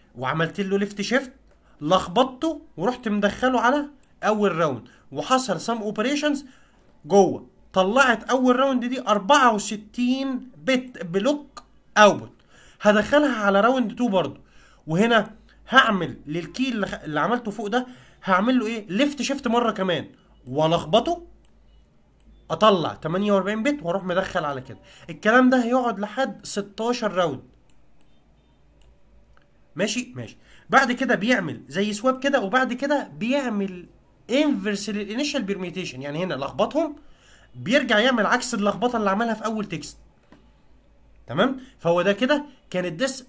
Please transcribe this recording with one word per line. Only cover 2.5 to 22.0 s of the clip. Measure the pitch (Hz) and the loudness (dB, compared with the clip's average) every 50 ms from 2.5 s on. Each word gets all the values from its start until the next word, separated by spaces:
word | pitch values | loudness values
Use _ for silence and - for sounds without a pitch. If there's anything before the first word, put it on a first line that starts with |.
| 311 302 - - - | -4 -6 -10 -16 -10
ورحت | 151 165 233 254 - - | -4 -4 -4 -2 -2 -4
مدخله | 226 208 208 202 202 - - 254 262 262 233 | -2 -2 0 0 0 0 0 -2 0 2 2
على | 214 240 277 294 285 294 - - - _ _ - - | 2 2 2 2 -2 -4 -10 -20 -20 _ _ -4 -2
اول | 196 220 208 208 196 170 | -2 0 2 2 0 2
راوند، | 160 170 151 131 110 - - - _ _ - | 2 0 0 -2 -4 -10 -16 -20 _ _ -14
وحصل | 135 143 147 - 254 262 254 - 185 160 | -10 -8 -2 0 0 0 0 0 -4 -4
سام | - - 233 | -4 -6 -6
اوبريشنز | 226 202 214 208 - 214 254 294 294 294 302 285 - - - - - - _ _ _ _ _ _ _ - | -4 -4 -6 -4 -2 -2 -2 -2 0 -2 -2 -2 -4 -6 -14 -20 -20 -20 _ _ _ _ _ _ _ -4
جوه، | 147 180 202 190 160 117 - - - _ _ - - - | 4 6 6 6 6 2 -4 -10 -16 _ _ -14 -4 0
طلعت | 190 185 190 226 262 277 254 233 202 - | 2 2 4 4 4 4 4 4 0 0
اول | - 240 269 254 254 247 | 0 0 2 4 4 4
راوند | 247 269 277 262 247 233 | 4 4 2 2 0 -2
دي | 247 262 254 | -2 -4 -4
أربعة | - 190 214 208 190 190 285 294 262 240 220 | 0 0 0 0 4 4 6 6 8 6 4
وستين | 202 - - 220 208 - - - - 247 247 262 269 269 269 262 254 - - - | 2 -2 -6 -8 -10 -12 -10 -4 -2 0 0 0 0 -2 -4 -6 -6 -8 -12 -18
بت | - - - 262 254 254 - - - - | -8 -2 0 0 0 -2 -4 -12 -12 -8
بلوك | 170 165 196 202 262 302 294 - - - - - _ _ - _ _ - | -4 -2 0 2 2 0 0 -4 -14 -20 -20 -20 _ _ -20 _ _ 4
اوتبوت، | 208 214 202 165 120 110 - - _ _ _ _ - - - - - | 6 8 8 6 4 -4 -12 -18 _ _ _ _ -20 -20 -20 -10 0
هدخلها | - 208 208 214 208 - 277 294 294 269 240 | 2 4 4 4 4 4 4 4 4 2 0
على | 214 208 202 196 196 | 0 0 2 4 4
راوند | 202 240 262 262 240 196 175 | 4 4 2 2 0 -2 -2
تو | - 247 | -2 -2
برضه، | 233 196 185 156 135 110 - - _ - - - - _ _ - | 0 2 0 0 -2 -6 -12 -20 _ -20 -20 -20 -20 _ _ -8
وهنا | 151 156 175 214 233 240 220 208 - - - - - - - - - | -4 0 2 4 4 4 2 2 0 -8 -20 -20 -20 -20 -20 -6 0
هعمل | 220 262 262 233 208 185 170 135 - - - | 2 4 4 4 2 0 -2 -4 -8 -12 -12
للكي | 139 151 175 170 - - - 254 269 | -8 -8 -8 -8 -8 -6 -4 -4 -2
اللي | 233 214 190 | -2 -4 -4
خ-، | 160 151 - - | -4 -6 -10 -8
اللي | 151 151 151 | -6 -2 -2
عملته | 147 185 240 233 - 208 | 0 0 0 -2 -2 -6
فوق | 202 - - | -8 -6 -6
ده | 208 214 254 254 - - - - - - _ - | -4 -2 -4 -4 -4 -12 -20 -20 -20 -20 _ 0
هعمل | 190 190 180 202 247 262 247 | 2 2 2 4 4 2 2
له | 214 | 2
ايه؟ | 214 233 220 208 - | 0 -4 -6 -6 -4
ليفت | 170 214 285 294 277 - | 0 0 0 0 0 -4
شيفت | 247 - 277 269 - | -4 -4 -4 -2 -2
مره | 226 220 233 233 220 | 0 2 2 2 0
كمان | 214 - 190 185 170 139 - - - _ _ _ _ _ - | -2 -2 -2 -2 -2 -2 -4 -8 -14 _ _ _ _ _ -14
والخبطه، | - 127 143 156 160 170 165 - 151 165 226 254 330 349 339 - - - _ _ - _ _ _ _ _ _ _ _ _ _ | -6 -2 0 2 2 2 0 0 2 2 2 2 2 -4 -4 -6 -18 -20 _ _ -20 _ _ _ _ _ _ _ _ _ _